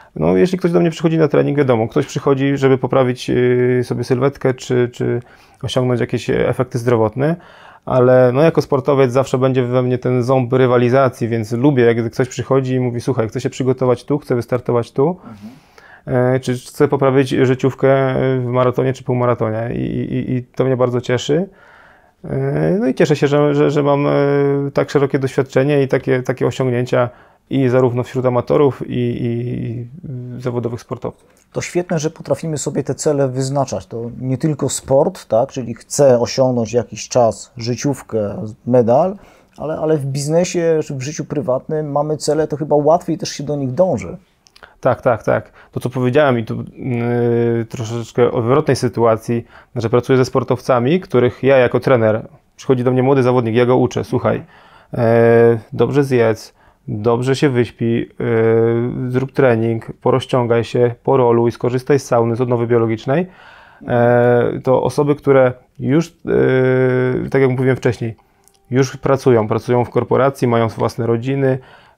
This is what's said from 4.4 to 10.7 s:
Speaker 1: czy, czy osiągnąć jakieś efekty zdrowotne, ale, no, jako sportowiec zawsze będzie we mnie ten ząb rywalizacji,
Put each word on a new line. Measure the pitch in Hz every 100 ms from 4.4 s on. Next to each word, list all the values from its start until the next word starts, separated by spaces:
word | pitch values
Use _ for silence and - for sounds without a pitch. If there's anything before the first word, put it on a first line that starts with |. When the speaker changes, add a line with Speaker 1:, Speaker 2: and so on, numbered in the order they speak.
| 131
Speaker 1:
czy, | 127 - 123 123
czy | - 123 120 - - _ _
osiągnąć | 127 - 127 120
jakieś | 123 120 120
efekty | 120 - - 127 123
zdrowotne, | 117 120 110 117 143 175 - - - - -
ale, | 131 127 127 127
no, | 123
jako | 160 160
sportowiec | 139 139 127 135 135
zawsze | 123 131 131
będzie | 131 131
we | 123 127
mnie | 123 123
ten | 127 127
ząb | 120 131 120
rywalizacji, | 131 127